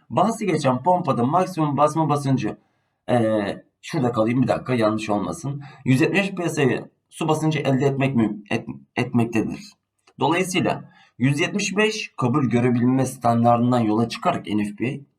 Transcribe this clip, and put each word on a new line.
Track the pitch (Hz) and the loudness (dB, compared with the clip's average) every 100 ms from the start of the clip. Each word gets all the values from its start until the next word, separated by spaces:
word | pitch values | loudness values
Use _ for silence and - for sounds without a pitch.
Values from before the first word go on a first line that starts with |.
| - | -6
Bahsi | 123 196 - 190 | 0 0 0 -2
geçen | 160 135 127 | 0 0 0
pompada | 180 180 160 117 | 2 2 2 0
maksimum | 120 165 180 165 151 135 | 2 2 0 -2 -2 2
basma | 151 156 156 | 2 2 0
basıncı, | 143 139 127 104 - _ _ _ _ - | 0 0 0 -2 -8 _ _ _ _ -2
ee, | 123 110 110 101 - - _ | 0 2 0 -2 -6 -12 _
şurada | - 165 123 | -6 -2 0
kalayım | 113 110 123 | 0 0 2
bir | 127 | 2
dakika, | - - | 0 0
yanlış | 127 107 107 - | 0 2 0 -2
olmasın. | 104 92 - 139 143 - - - | -2 -2 -6 -8 -8 -12 -8 0
Yüz | 131 | 2
yetmiş | 156 175 | 4 2
beş | 190 180 | -2 -2
P | 170 | -4
S | 147 | 0
I | 135 107 - _ _ | 0 0 -6 _ _
su | - 165 | -6 -2
basıncı | 151 156 151 | 0 0 0
elde | - 131 139 | 0 2 0
etmek | 135 135 120 | 0 0 2
mü-, | 107 104 - | 0 -2 -6
et-, | - - 69 - - | -6 -6 -14 -10 -6
etmektedir. | 123 120 117 113 98 - - _ _ _ _ - | -2 0 0 0 -4 -6 -14 _ _ _ _ -4
Dolayısıyla | 135 170 185 180 117 - - _ _ - | -2 0 -2 -2 -2 -4 -8 _ _ -2
yüz | 127 143 | 0 2
yetmiş | 170 202 196 185 | 0 -2 -2 0
beş | 214 214 - - | 0 0 -8 -4
kabul | 127 131 127 | 0 0 2
görebilme | 117 123 120 123 131 127 | 2 2 2 2 2 0
standardından | - 120 117 117 120 123 123 | -2 0 2 4 4 4 2
yola | 107 107 117 | 2 2 0
çıkarak | - 180 - - | -2 -2 -2 -2
N | 104 104 | -2 -2
F | - | -4
P | 117 147 - | -6 -6 -12